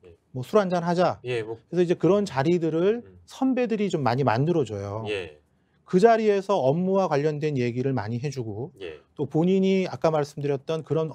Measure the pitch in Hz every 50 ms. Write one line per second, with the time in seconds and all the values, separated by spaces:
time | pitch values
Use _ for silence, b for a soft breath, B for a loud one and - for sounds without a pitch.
0 | - 90 85 - _ _ - 131 127 - - 214 196 180 180 175 170 175 175 175
1 | 180 151 107 98 - 123 123 117 107 110 113 - _ _ 170 175 180 165 175 -
2 | - 160 190 208 202 - 131 135 135 165 175 175 165 160 151 160 175 202 226 240
3 | 233 - 90 - - - - - 262 262 254 247 247 208 226 202 208 190 185 160
4 | 135 113 120 135 139 120 107 120 139 165 175 165 131 104 107 98 101 101 101 110
5 | 113 107 107 98 90 80 73 76 _ _ _ _ _ _ _ _ _ - - 185
6 | 190 233 226 220 220 214 202 196 190 - 202 180 127 131 143 170 185 185 190 196
7 | 190 170 156 139 143 156 151 147 151 151 147 127 123 120 117 127 127 135 135 120
8 | 101 107 120 120 127 147 131 131 117 113 101 104 127 180 - - 98 82 78 73
9 | - _ _ - 147 - - 156 170 180 190 190 190 190 190 190 185 160 - -
10 | - 165 156 151 147 147 - 151 143 143 143 135 - - 160 160 151 - 147 160
11 | 160 156